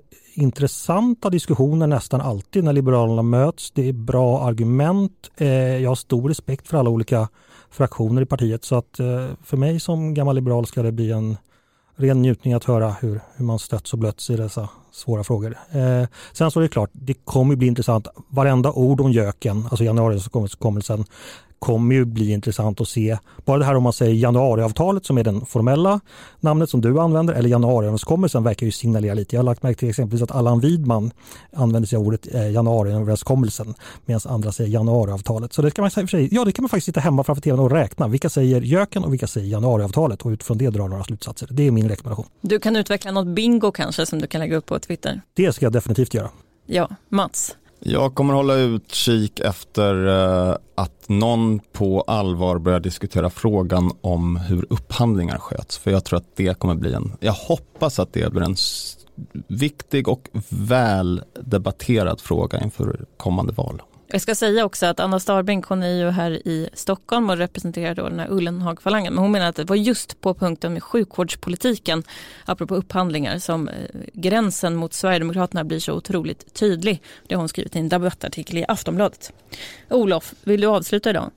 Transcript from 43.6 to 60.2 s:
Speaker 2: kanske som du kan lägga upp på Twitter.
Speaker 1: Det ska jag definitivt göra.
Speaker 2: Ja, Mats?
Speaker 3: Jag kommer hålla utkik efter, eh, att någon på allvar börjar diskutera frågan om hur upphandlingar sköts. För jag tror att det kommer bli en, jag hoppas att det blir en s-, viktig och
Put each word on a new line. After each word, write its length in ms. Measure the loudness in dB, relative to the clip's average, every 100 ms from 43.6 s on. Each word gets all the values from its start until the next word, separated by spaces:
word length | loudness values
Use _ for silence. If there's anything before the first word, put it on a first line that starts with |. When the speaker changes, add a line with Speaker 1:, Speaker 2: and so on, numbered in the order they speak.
| 2
Speaker 2:
kanske 340 | 0 -6 -4 -4
som 140 | -4
du 80 | -4
kan 120 | -4
lägga 180 | -2 -4
upp 80 | -2
på 140 | -6
Twitter. 420 | -6 -8 -6 -8 -6
Speaker 1:
Det 200 | 0 2
ska 120 | 2 2
jag 80 |
definitivt 400 | 0 0 0 2
göra. 160 | 0 -6 -12 _ _ -4
Speaker 2:
Ja, 240 | -2 -2 -6 -4
Mats? 460 | -2 0 -4 -8 -10 _ -10
Speaker 3:
Jag 340 | -2 0 0 0
kommer 180 | 2
hålla 220 | 2 2 4
utkik 840 | 2 0 -4 -2 2 2 2 -2
efter, 680 | -4 -4 -6 0 2 2 2
eh, 480 | 4 4 4 2 0 -4 -6
att 340 | -6 -6 -2
någon 500 | 2 2 2 2 0
på 420 | -4 -2 0 2
allvar 560 | 2 0 0 0 0 0
börjar 220 | 2 0
diskutera 500 | 0 -6 -4 -2 -2
frågan 640 | 0 0 0 0 2 0 -2
om 340 | -2 0 0 -2
hur 300 | -2 -2 -2
upphandlingar 680 | -6 -4 0 2 2 -2 -6
sköts. 400 | -8 -10 -10 -6
För 140 | 0
jag 140 | 0 0
tror 120 | -4
att 180 | -4 -4
det 240 | -2 0
kommer 160 | -2 -2
bli 180 | -2
en, 180 | -4 -6 -4
jag 140 | -4
hoppas 640 | -2 -2 -4 -4 -4 -4 -2
att 140 | -4
det 180 | -2 -2
blir 100 | 0
en 120 | -2
s-, 440 | -2 -4 -4 -12 -16 -20 -18 -14 -14 -8
viktig 600 | -4 -4 -4 -4 -2 0
och 220 | -2